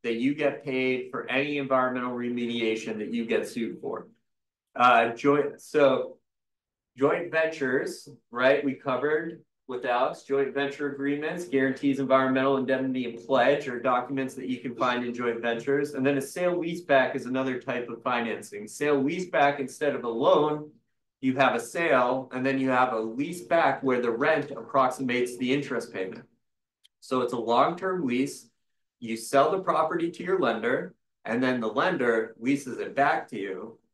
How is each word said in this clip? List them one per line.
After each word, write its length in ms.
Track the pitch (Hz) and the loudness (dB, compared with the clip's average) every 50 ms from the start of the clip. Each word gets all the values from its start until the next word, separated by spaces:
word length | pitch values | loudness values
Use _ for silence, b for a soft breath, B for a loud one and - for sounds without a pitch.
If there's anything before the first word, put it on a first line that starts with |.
| - | -6
that 120 | 117 117 | -4 -2
you 200 | 117 123 139 147 | 0 0 0 0
get 280 | 151 147 139 - - - | 2 0 0 -2 -2 -4
paid 460 | 143 131 131 131 131 127 123 123 - | -4 -2 0 0 0 0 -2 -4 -6
for 180 | - 120 - - | -8 -8 -6 -4
any 280 | 123 135 143 147 147 143 | -2 -2 -2 -2 -2 -4
environmental 540 | 135 131 135 127 127 127 123 127 123 123 | -2 0 2 2 2 2 0 -2 -4 -4
remediation 880 | 123 120 120 120 120 120 120 117 117 117 113 110 110 107 - 113 107 107 | -4 -4 -4 -4 -4 -4 -4 -4 -2 -2 0 0 -2 -2 -4 -6 -8 -6
that 100 | 104 - | -6 -4
you 160 | 117 117 113 | -4 -4 -2
get 200 | 110 113 107 - | -2 -2 -2 -2
sued 360 | - - 123 113 - - - | -4 -6 -6 -6 -6 -6 -8
for. 260 | - - 113 107 - - _ _ _ _ _ _ _ _ _ _ _ _ _ | -8 -8 -8 -10 -12 -14 _ _ _ _ _ _ _ _ _ _ _ _ _
Uh, 360 | - 123 123 120 117 117 117 | 4 6 6 8 6 6 4
joint, 500 | 117 - - 143 143 147 135 - - - | 0 2 2 4 4 4 2 0 -4 -10
so 580 | - - - 151 143 135 131 120 - - - - _ _ _ _ _ _ _ _ _ _ _ _ _ _ _ | -12 -2 4 6 6 6 6 4 0 -4 -8 -14 _ _ _ _ _ _ _ _ _ _ _ _ _ _ _
joint 340 | 120 135 147 - - 175 - | 2 2 4 4 2 -2 -2
ventures, 800 | - 160 160 160 160 - 139 127 127 139 - 190 - - - 139 135 - _ _ | 0 0 0 0 0 -2 -2 0 0 0 0 -2 -6 -10 -14 -20 -20 -20 _ _
right? 320 | 120 120 127 131 143 147 143 | -2 2 4 4 4 4 2
We 120 | 139 127 | -2 -4
covered 640 | - - 143 131 123 135 151 156 156 165 165 170 - - _ _ _ _ - | -4 -2 -2 -2 0 0 0 0 0 -2 -4 -10 -12 -18 _ _ _ _ -10
with 180 | 127 123 127 | -8 -4 -2
Alex, 360 | 127 120 123 135 - - - | 0 0 2 2 0 -2 -6
joint 320 | - - 139 139 139 127 117 | -6 -2 0 0 0 0 0
venture 400 | 139 139 139 - - 147 139 - | -2 -2 -2 -4 -4 -6 -6 -4
agreements, 520 | 135 139 139 143 147 151 160 175 175 - | -4 -2 -2 -2 -2 -2 -4 -4 -6 -4
guarantees, 540 | - 135 135 135 135 127 - - 139 135 131 | -2 0 2 2 2 0 0 0 0 0 0
environmental 560 | 135 127 131 135 131 131 131 131 131 139 139 | 2 4 4 4 4 4 2 2 2 2 2
indemnity, 480 | 131 127 120 131 127 135 131 127 127 120 | 2 2 0 0 0 0 -2 -2 -4 -4
and 140 | 113 110 110 - | -6 -8 -10 -2
pledge 420 | - 135 127 120 131 147 139 - 135 | 0 2 4 4 4 4 2 0 -4
are 140 | 123 120 | -6 -4
documents 520 | - 131 123 123 123 - 139 135 131 131 - | 0 0 0 0 0 -2 -4 -4 -4 -4 -6
that 120 | 131 117 127 | -8 -6 -6
you 120 | 127 117 | -6 -6
can 160 | - 131 117 | -6 -8 -4
find 280 | 113 127 123 123 123 123 | -2 -2 0 0 -2 -2
in 100 | 120 117 | -4 -4
joint 280 | 120 123 120 113 110 | -2 -2 -2 -2 0
ventures. 520 | 117 117 117 113 117 139 139 147 143 143 - | -2 -2 -2 -2 0 0 0 0 0 -2 -2
And 120 | 135 131 | 0 0
then 120 | 139 143 135 | 2 2 0
a 40 | |
sale 340 | 131 - - 180 180 175 175 | -2 -4 -4 -2 -2 0 0
leaseback 600 | 160 160 170 170 - - - 139 165 160 - - | 0 -2 -4 -4 -6 0 4 4 4 4 4 0
is 100 | 135 117 | -4 -6
another 340 | 120 127 131 131 131 127 123 | -4 -4 -2 -2 -2 -4 -4
type 300 | - 131 120 123 123 117 | -6 -6 -6 -6 -6 -8
of 120 | 113 113 | -10 -6
financing. 640 | - 131 120 113 117 113 101 - - - - 104 104 | -4 -2 -2 0 -2 -2 -4 -6 -8 -12 -12 -12 -12
Sale 380 | 107 - - 147 147 147 139 131 | -12 -6 -2 0 2 2 2 2
leaseback, 560 | 143 175 180 180 175 - 151 143 143 143 143 | 0 -2 -2 -4 -2 2 4 4 4 2 0
instead 340 | 135 123 - - 151 143 127 | -4 -8 -6 -4 -2 -2 -2
of 120 | 120 117 | -2 -4
a 40 | 120 | -4
loan, 600 | 113 117 139 175 147 151 147 151 151 151 151 - - _ _ _ _ _ _ _ _ _ | -2 2 4 4 6 6 4 2 0 -2 -6 -10 -16 _ _ _ _ _ _ _ _ _
you 160 | - 131 127 | -2 0 2
have 180 | 139 135 127 120 | 4 4 4 4
a 60 | 120 | 2
sale, 680 | - - - 175 170 160 139 127 - 123 131 131 131 - | -4 -4 -4 -2 2 4 4 4 4 2 0 -2 -4 -6
and 140 | 127 127 127 | -6 -2 -2
then 140 | 135 131 135 | 0 0 0
you 100 | 131 131 | 0 2
have 240 | 127 123 127 123 113 | 2 2 2 2 0
a 80 | 110 | -2
leaseback 800 | 110 113 113 127 151 170 180 - - - 170 165 156 135 - - 135 | -4 -4 -4 -4 -6 -6 -6 -10 -2 0 2 4 4 4 2 0 0
where 160 | 131 127 120 | 2 2 2
the 120 | 120 117 | 2 0
rent 400 | 113 113 139 160 160 147 135 - | 0 2 2 2 2 2 0 -4
approximates 840 | - 117 117 - - 135 131 127 - - 135 123 123 123 123 120 - - | -8 -12 -10 0 2 4 4 4 2 -2 -2 -2 0 0 0 -2 -2 -4
the 140 | 131 123 | 0 0
interest 400 | 135 143 139 123 127 117 113 - | 0 0 0 -2 -4 -4 -4 -6
payment. 320 | - 101 95 92 87 80 - - _ _ _ _ _ _ _ _ _ _ _ _ _ _ | -6 -6 -6 -6 -8 -12 -16 -20 _ _ _ _ _ _ _ _ _ _ _ _ _ _
So 200 | - - 131 127 | -6 -2 0 0
it's 120 | 123 117 127 | 0 0 -2
a 40 | 117 | -4
long-term 680 | 110 113 117 123 143 170 175 175 190 190 185 180 151 | 0 2 4 4 4 4 2 -2 -4 -4 -2 -2 -2
lease. 440 | 127 120 127 135 139 - - - _ _ _ _ _ _ _ _ _ _ _ | 0 0 0 0 -2 -4 -10 -18 _ _ _ _ _ _ _ _ _ _ _
You 160 | 120 110 113 | -8 -8 -8
sell 360 | 113 - - 135 139 143 - | -8 -4 2 4 4 4 4
the 80 | 202 185 | 2 0
property 500 | 185 180 160 156 160 160 175 165 165 170 | 0 0 0 0 0 0 -2 -2 -2 -4
to 140 | - - 175 | -4 -6 -4
your 160 | 180 190 185 | -2 0 0
lender, 560 | 147 117 110 107 107 120 131 - 175 180 - _ _ _ _ _ - | 2 0 0 0 0 -2 -2 -2 -2 -6 -12 _ _ _ _ _ -8
and 200 | 110 117 120 131 | -4 -2 0 0
then 160 | 127 127 123 | 0 0 0
the 80 | 113 110 | -2 -2
lender 680 | 107 139 165 185 175 139 123 120 113 113 110 - - - | 0 0 0 0 0 2 2 2 2 2 0 -4 -8 -6
leases 400 | 113 131 143 139 - 127 110 101 | -2 0 0 0 -2 -6 -8 -8
it 160 | 101 95 92 | -8 -4 0
back 320 | 135 139 151 160 160 - - | 2 2 2 2 0 -4 -6
to 100 | 127 101 | -8 -8
you, 400 | 95 98 92 90 - - - - _ _ | -8 -6 -8 -8 -10 -12 -16 -20 _ _